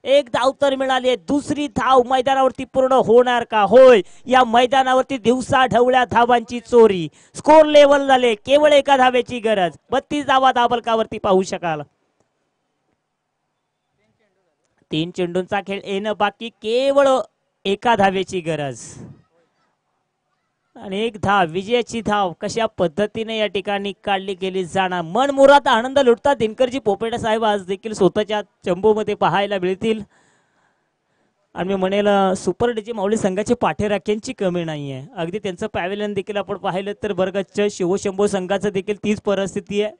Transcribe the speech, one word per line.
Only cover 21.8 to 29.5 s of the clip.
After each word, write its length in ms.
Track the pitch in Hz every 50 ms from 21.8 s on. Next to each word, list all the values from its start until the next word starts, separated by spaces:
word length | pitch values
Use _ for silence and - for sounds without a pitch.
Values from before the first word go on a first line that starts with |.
| 240 - - 233
धाव 320 | 196 214 208 208 196 180 160 _
कशा 240 | - 196 - - 226
पद्धतीने 720 | 220 _ - 185 165 143 202 208 214 _ 226 226 220 226
या 100 | 220 214
ठिकाणी 460 | 202 175 202 185 208 202 202 202 202 185 _ _
काढली 300 | 208 196 190 190 196 196 175
गेली 240 | 190 190 185 190 185
जाणार. 360 | 156 147 196 190 180 185 180
मनमुराद 680 | 165 160 175 233 269 285 277 269 277 277 285 285 277
आनंद 320 | 277 240 220 233 262 269 285
लुटता 340 | 277 247 233 - _ 285 285
दिनकरजी 460 | 208 233 214 220 - 262 254 240 269
पोपेटे 380 | _ 214 196 190 226 226 226
साहेब 280 | 233 220 226 214 226 226
आज 200 | 214 208 202 185
देखील 280 | 175 196 190 - 226 214
स्वतःच्या 480 | - 202 175 - 214 214 196 214 208
चंबूमध्ये 720 | 202 _ _ _ _ 196 175 180 196 214 214 214 214 214 208
पाहायला 440 | 196 202 165 160 196 202 202